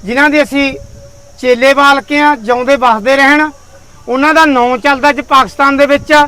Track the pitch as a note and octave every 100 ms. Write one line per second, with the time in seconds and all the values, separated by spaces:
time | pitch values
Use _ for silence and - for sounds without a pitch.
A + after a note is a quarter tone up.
0 | F#3 B3 D4 D4+ C#4+ C#4 C#4 C4 - -
1 | - - - - B3+ A#3+ C4 C#4 C#4 C#4
2 | - D4 D4 D4 G#3+ B3 B3 C#4 B3 A3
3 | G#3+ C#4 C#4 D4 D4+ C#4+ - - - -
4 | - B3 D4 D#4 D#4 C4 A#3+ B3+ C#4+ C4+
5 | C#4+ C#4+ - C#4 A3 - C#4 C#4 C#4 C#4+
6 | - D4+